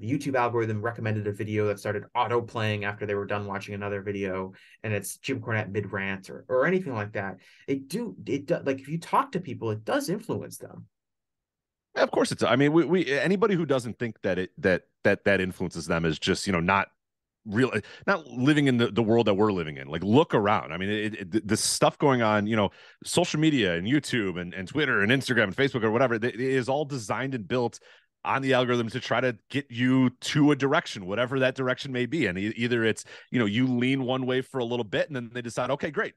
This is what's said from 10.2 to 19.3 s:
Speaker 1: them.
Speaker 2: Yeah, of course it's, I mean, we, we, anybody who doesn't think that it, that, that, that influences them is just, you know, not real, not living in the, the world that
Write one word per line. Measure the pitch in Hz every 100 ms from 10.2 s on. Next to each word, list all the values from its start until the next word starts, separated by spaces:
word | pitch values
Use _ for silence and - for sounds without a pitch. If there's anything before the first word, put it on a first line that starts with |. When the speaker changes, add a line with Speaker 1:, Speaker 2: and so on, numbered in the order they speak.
| - 110 - -
Speaker 1:
them. | - - 110 _ _ _ _ _ _ _ _ _ _ -
Speaker 2:
Yeah, |
of | -
course | - 143
it's, | -
I | 110 120
mean, | 143
we, | 160 139
we, | 185 127
anybody | 139 151 196 220 175
who | 156
doesn't | 131 113 98
think | 120 -
that | 104 90
it, | 92 -
that, | 98 87 _ _ 107
that, | 98 104
that | 98
influences | 92 - 90 87 80
them | 85 82
is | 76
just, | - 87 98
you |
know, | 87
not | 87 98 92 _ _ _ _ _
real, | 110 101 127 107 - - -
not | 196 147
living | 117 131 147 143
in | 120
the, | 117
the | 104
world | 107 117
that | 110